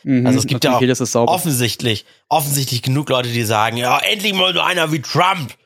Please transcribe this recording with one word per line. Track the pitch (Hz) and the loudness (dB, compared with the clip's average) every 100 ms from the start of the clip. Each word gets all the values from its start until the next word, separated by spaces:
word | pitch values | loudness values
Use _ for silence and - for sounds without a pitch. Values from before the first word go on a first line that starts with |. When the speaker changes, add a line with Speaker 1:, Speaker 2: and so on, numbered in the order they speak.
Speaker 1:
Mhm. | 139 127 123 | -2 2 4
Speaker 2:
Also | 127 | 2
es | 131 | 0
gibt | 127 | 0
Speaker 1:
Und | 147 | 2
Speaker 2:
ja | 123 | 2
auch | |
Speaker 1:
jedes | 123 127 | 2 0
ist | 123 | 0
sauber. | 117 117 | 2 2
Speaker 2:
offensichtlich, | 175 170 123 120 - 123 104 - _ - | 2 0 0 0 -2 -2 -4 -6 _ -4
offensichtlich | 160 143 139 123 127 | -2 0 -2 -2 -4
genug | 131 135 147 | -2 -2 0
Leute, | 127 123 | -2 0
die | 120 | -2
sagen, | 110 110 113 117 | 0 0 0 0
ja, | 123 131 | 0 2
endlich | 190 208 208 | 0 0 -2
mal | 190 185 | 0 0
so | 170 | 0
einer | 165 180 160 | 0 0 0
wie | 156 | -2
Trump. | 123 143 180 185 120 - | -2 0 0 0 -6 -12